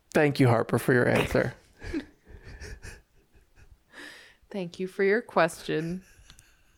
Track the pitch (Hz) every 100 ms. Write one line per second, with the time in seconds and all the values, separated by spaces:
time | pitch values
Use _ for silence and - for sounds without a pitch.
0 | _ - 151 135 131 113 110 120 - 127
1 | 123 117 - 127 127 - _ _ - 320
2 | - _ _ - - - - - - -
3 | _ _ _ _ _ _ - - _ -
4 | - - - _ _ 208 175 - 185 -
5 | 196 214 - - 165 - - 151 165 185
6 | - _ - - _ _ _